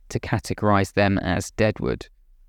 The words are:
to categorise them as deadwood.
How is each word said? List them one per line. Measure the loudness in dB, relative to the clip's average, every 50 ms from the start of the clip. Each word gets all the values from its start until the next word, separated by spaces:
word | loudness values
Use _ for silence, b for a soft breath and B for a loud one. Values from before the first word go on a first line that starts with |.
| -20 -8
to | -8 -8
categorise | -4 -2 -4 -4 -4 -6 -6 0 2 4 4 4 2 0 2
them | 2 2 4 2 0
as | 0 0 -2 -2 -4 -6
deadwood. | -2 0 0 0 0 -2 -2 -4 -4 -4 -8 -18 _ _ _ _ -20 _ -20